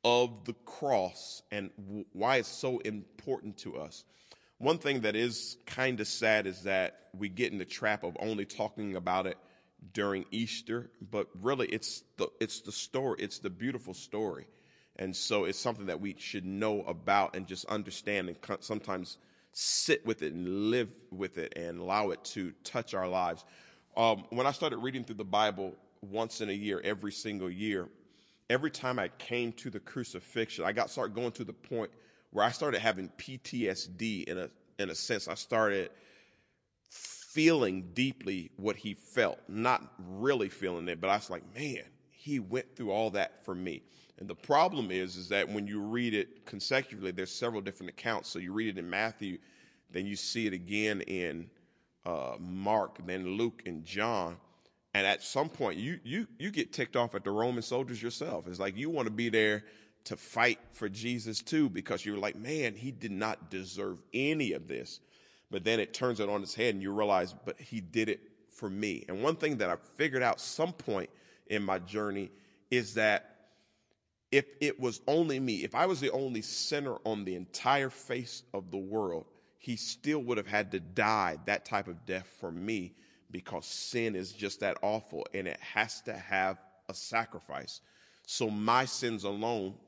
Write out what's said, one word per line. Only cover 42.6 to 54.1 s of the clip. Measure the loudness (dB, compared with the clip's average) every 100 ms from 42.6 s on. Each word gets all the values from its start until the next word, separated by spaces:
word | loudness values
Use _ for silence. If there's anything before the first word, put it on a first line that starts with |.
| -4 -6
through | -2
all | 2 2
that | 2 0 -2 -8
for | -4
me." | -4 -6 -12 -20 -20 -14
And | -12
the | -10
problem | 4 6 6 4 0
is, | 0 -2 -6
is | 0
that | 0 2
when | 0 -2
you | -4
read | -2 0 2
it | 0 -2 -8 -14
consecutively, | -8 0 0 0 -6 -4
there's | -4 -6
several | -2 -2 -2
different | -6 -8 -12
accounts. | -4 -2 -2 -2
So | -8
you | -4
read | -2 -2 -2
it |
in | -2
Matthew, | 0 0 -2 -8 -8 -12 -20 -20 _ _
then | -4 -4
you | -4
see | -2 0 0
it |
again | -2 -2 0 2 0
in, | -2 -2 -2 -4 -10 _ _ _ _ _ -4
uh, | -4 -4 -6
Mark, | -8 -2 2 2 2 -4 -6
then | -4 -2 0
Luke | 0 -2 -10
and | -10
John. | -6 -2 0